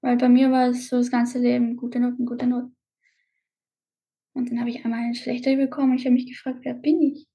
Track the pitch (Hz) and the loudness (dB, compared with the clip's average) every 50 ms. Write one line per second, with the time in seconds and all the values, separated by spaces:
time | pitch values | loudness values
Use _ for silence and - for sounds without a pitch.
0 | - 254 247 240 254 247 247 254 269 262 262 254 254 247 247 247 - - 254 247 | 0 0 0 2 4 6 6 6 6 4 4 4 2 2 0 -2 -4 -2 0 0
1 | 240 247 - 240 233 240 - 254 247 240 247 247 240 233 247 247 - 240 - 247 | 0 0 0 0 0 0 -2 0 0 2 2 2 0 0 -2 -6 -8 -6 -2 0
2 | 247 247 247 247 247 247 247 240 247 247 247 247 247 - _ _ _ _ _ _ | 0 0 0 -2 -4 -4 -4 -2 0 0 0 0 -4 -8 _ _ _ _ _ _
3 | _ _ _ _ _ _ _ _ _ _ _ _ _ _ _ _ _ _ _ _ | _ _ _ _ _ _ _ _ _ _ _ _ _ _ _ _ _ _ _ _
4 | _ _ _ _ _ _ _ 269 247 240 233 233 240 240 233 - - 226 226 226 | _ _ _ _ _ _ _ -6 -4 -4 -4 -4 -4 -4 -6 -4 -4 -4 -4 -2
5 | 233 240 240 247 - 254 247 247 247 269 269 269 269 262 - 294 269 262 254 254 | -4 -4 -6 -6 -6 -6 -6 -2 0 0 2 2 0 -2 -2 0 2 2 2 2
6 | - 262 247 247 247 - - - - 262 254 - - 247 247 247 - 294 320 359 | 2 2 2 2 2 -2 -12 -12 -10 -10 -10 -8 -8 -10 -10 -4 0 0 2 4
7 | 302 277 294 - - _ _ | 2 0 0 -6 -16 _ _